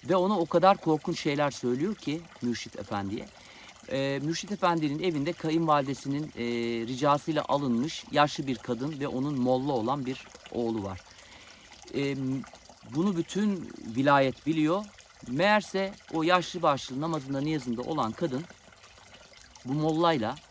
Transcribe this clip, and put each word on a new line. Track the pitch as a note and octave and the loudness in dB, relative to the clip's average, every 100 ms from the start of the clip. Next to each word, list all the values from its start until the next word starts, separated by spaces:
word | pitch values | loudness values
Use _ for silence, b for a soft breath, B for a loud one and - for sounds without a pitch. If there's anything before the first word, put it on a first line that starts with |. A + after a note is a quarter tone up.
| B2+ | 2
Ve | F#3 | 2
ona | F#3 G#3 | 2 2
o | E3 | 2
kadar | F3 F#3 G3 | 6 6 6
korkunç | E3 D#3 - D#3+ | 2 0 0 -2
şeyler | D#3 C#3+ D3 | -2 0 0
söylüyor | - B2 B2 F3+ | 0 -2 0 -2
ki | G#3 - D#3+ E3+ - | -4 -6 -6 -8 -6
Mürşit | B2 A2+ - - | -4 -4 -8 -12
Efendi'ye. | G2+ G#2 G2 G#2+ - B B B B B - | -6 -4 -4 -6 -10 B B B B B -6
E, | C3+ C#3 C#3 | -4 -2 -2
Mürşit | C#3+ E3 F#3 | -2 -4 -4
Efendi'nin | G3+ F3+ E3+ D3+ D3 | 0 2 2 0 0
evinde | F#3 D3+ C#3+ | 0 0 -2
kayınvalidesinin, | - D#3+ E3 D#3+ D3 C3+ C3+ C#3 C#3+ D3+ - | -2 0 2 4 4 2 -4 -2 -4 -4 -4
e, | A#2+ A#2+ A#2 A#2 A2+ | -2 0 0 -2 -4
ricasıyla | B2+ C#3+ D3 - D3+ - | 2 4 4 2 -2 2
alınmış | C#3 C#3 A#2 D3+ - - | 0 2 0 0 -6 -2
yaşlı | C#3+ D3 - C#3 | 2 2 2 -4
bir | A#2+ | -6
kadın | - A#2 C#3 D3+ | -4 -4 -4 -4
ve | C#3 | -4
onun | B2+ C#3 C#3 | -2 -2 0
molla | B2 B2+ C#3 | 2 2 2
olan | C3 A2+ C#3+ B2+ | 0 0 -2 -4
bir | C3 - - - | -8 -12 -20 -8
oğlu | - A#2 A2 | -4 -2 -2
var. | G2 F#2 B B B B B B B B - | -4 -8 B B B B B B B B -8
E, | C3+ C#3 C#3 C3 C3 - - - - - | -4 -4 -2 -4 -4 -6 -16 -20 -20 -6
bunu | C3 G3 F3 | 0 0 0
bütün | E3+ F#3 G#3+ F#3+ - - - A2+ | -2 0 0 0 -6 -12 -6 2
vilayet | C#3 C#3+ C3+ A#2 - | 4 6 4 0 -2
biliyor. | D#3+ D3+ F#3 G#3 - - - A#2 | 2 2 0 -2 -16 -20 -16 -6
Meğerse | C3 G3 G#3+ G3+ F#3+ G3 G#3 - | 2 4 4 2 -4 -4 -8 -6
o | D#3+ | 0
yaşlı | D#3+ F3+ E3+ F3+ | 4 4 2 0
başlı | D#3+ - - C3 | 2 2 -2 -4
namazında | D#3+ D#3 C3 C#3 | -2 -2 -2 -2
niyazında | D3 D#3 B2 A#2 | 0 -2 -2 -4
olan | B2 D#3 A2+ | -2 -2 -2
kadın | A2 E3+ C#3+ E3+ - - - - - - - - - - - | -2 -2 -2 -6 -16 -20 -20 -20 -20 -20 -20 -20 -20 -20 -14
bu | B2 | -6
mollayla | D3 D#3 D#3 E3+ D#3 G#2+ D3 - | -2 0 2 2 2 -2 -6 -14